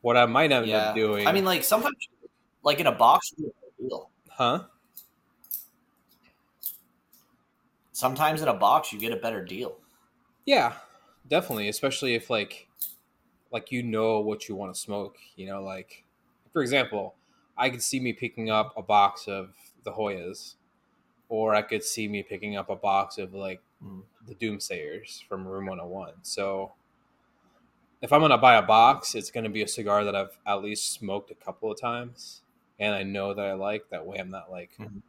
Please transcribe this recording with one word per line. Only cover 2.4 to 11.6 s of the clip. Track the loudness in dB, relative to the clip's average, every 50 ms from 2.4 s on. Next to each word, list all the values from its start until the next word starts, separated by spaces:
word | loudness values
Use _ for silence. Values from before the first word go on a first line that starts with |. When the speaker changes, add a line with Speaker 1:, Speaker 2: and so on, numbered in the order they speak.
| _ _ _ _ _
Speaker 2:
like, | 2 2 4
in | 2
a | 0
box, | 4 6 6 8 8 6 4 -2 -10
you | -8 -10
get | -10 -10
a | _
better | -20 -20 _ -10 -8 -8
deal. | -8 -8 -12 _ _ _ _ -20
Speaker 1:
Huh? | -4 0 0 0 0 -2 -4 _ _ _ _ _ _ -20 -20 _ _ _ _ _ _ _ _ -12 -12 -12 -12 _ _ _ _ _ _ _ _ _ _ _ _ _ _ _ _ _ _ _ -16 -16 -16 -16 _ _ _ _ _ _ _ _ _ _ _ _ _ _ _ _ _ _ _ _ _ _
Speaker 2:
Sometimes | _ -2 -2 -2 0 2 0 0 0 0
in | 0
a | 0 2
box, | 4 4 4 4 4 2 -2 -8
you | -6
get | -6 -4
a | -4
better | -4 -4 -4 -4 -4 -8
deal. | -8 -8 -8 -8 -8 -10 -14 _ _ _ _ _ _ _ _ _ _ _ _ _
Speaker 1:
Yeah, | 2 4 4 4 0 -2 -6 -20 _ _ _ _ _ _ _ _
definitely. | 0 0 0 0 0 -6 -4